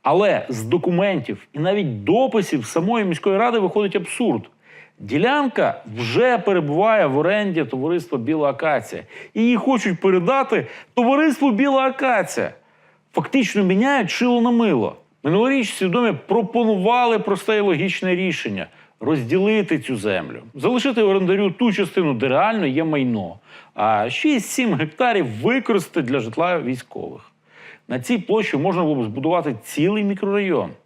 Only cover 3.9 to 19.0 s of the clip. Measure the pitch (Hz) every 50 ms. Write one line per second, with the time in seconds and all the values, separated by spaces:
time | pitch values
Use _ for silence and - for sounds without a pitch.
3.9 | - 202 175 - - - 247 202 135 110 - - _ _ _ - - - - _
4.9 | _ _ 101 101 120 151 190 247 277 294 285 254 - - 160 101 - - - 113
5.9 | 110 113 120 113 120 175 240 254 247 214 175 202 196 180 156 143 147 165 202 220
6.9 | 220 214 175 143 131 143 156 175 202 214 208 196 170 160 147 123 - 127 135 156
7.9 | 175 175 - - 156 127 113 135 160 156 147 139 127 - 160 156 147 123 104 -
8.9 | - 82 - - - - - - _ 214 226 240 247 202 - 262 269 220 - 208
9.9 | 180 - - 196 185 185 170 208 269 269 262 262 226 175 127 - - - - _
10.9 | _ 254 233 233 269 285 311 320 254 - 277 277 214 202 277 285 269 269 269 269
11.9 | 262 - 285 262 247 202 180 - - - 95 - - - _ _ _ _ _ _
12.9 | _ _ _ _ _ - 160 - - 277 226 185 - 208 196 180 190 196 240 269
13.9 | 285 269 - 165 - - 240 247 240 240 226 247 240 233 233 208 160 120 104 -
14.9 | - - _ _ _ _ - 143 170 202 233 262 277 269 226 190 - - 190 185
15.9 | 175 247 240 220 180 131 - - 190 233 208 180 - 240 233 220 220 185 180 214
16.9 | 240 247 247 233 226 214 - 202 196 180 - - 220 214 202 196 170 147 185 190
17.9 | 175 - 190 185 180 175 190 180 151 - - 117 101 90 78 - - - - _
18.9 | _ _